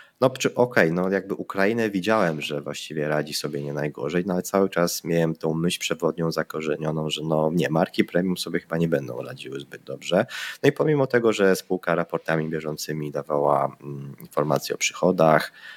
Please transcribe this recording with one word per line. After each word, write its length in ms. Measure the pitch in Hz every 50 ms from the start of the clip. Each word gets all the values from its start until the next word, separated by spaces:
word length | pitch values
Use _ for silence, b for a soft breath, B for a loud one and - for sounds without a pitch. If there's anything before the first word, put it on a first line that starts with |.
| B B B -
No, 100 | 123 131
czy, 240 | 127 - - - -
okej, 380 | - 123 123 - 110 87 80
no, 180 | 85 90 92 95
jakby 240 | 98 95 92 98 -
Ukrainę 560 | - 95 - - 98 98 104 117 117 113 107
widziałem, 500 | 101 92 87 110 110 110 92 85 78 73
że 200 | - - 73 71
właściwie 480 | 71 71 73 - - - - 78 73 76
radzi 260 | 76 76 71 73 71
sobie 280 | - - 73 76 71
nie 100 | 71 71
najgorzej, 520 | 71 73 73 73 - - 62 73 80 90 90
no, 80 | 101 90
ale 80 | 90
cały 280 | - - - 98 98 95
czas 340 | - 87 87 85 - - -
miałem 300 | 80 85 85 82 80 80
tą 200 | - 82 80 80
myśl 240 | 80 85 90 - -
przewodnią 520 | - - 82 - 82 80 - 85 82 82
zakorzenioną, 800 | 80 80 78 - - 78 80 78 76 73 78 78 78 80 78 76
że 120 | 76 76 78
no, 260 | 80 78 78 78 78 82
nie, 140 | 87 76 -
marki 340 | 78 80 82 - - - 104
premium 320 | - - 87 92 92 90
sobie 240 | - - 85 87 87
chyba 160 | - - 82
nie 120 | 82 85 82
będą 340 | 78 69 69 62 60 64
radziły 380 | 65 - 67 67 71 67 67 69
zbyt 220 | 71 - - -
dobrze. 440 | - - 69 - - - 85 98 123 B B B B B B B
No 60 | - 131
i 40 |
pomimo 340 | - - 147 156 151 143 135
tego, 260 | - - 120 113 110
że 240 | 104 104 98 95 92
spółka 380 | - - - 92 90 - 87 82
raportami 540 | 85 87 - 85 82 - - 82 80 78 80
bieżącymi 640 | 80 78 78 78 78 - - - 78 78 76 73
dawała, 680 | 71 73 71 76 76 71 71 71 71 69 69 69 - -
mm, 340 | 71 71 71 69 69 69 67 -
informacje 540 | - - - 73 73 76 69 71 - - -
o 40 | -
przychodach, 720 | - - - - 85 90 92 87 80 80 76 71 - - B B B B B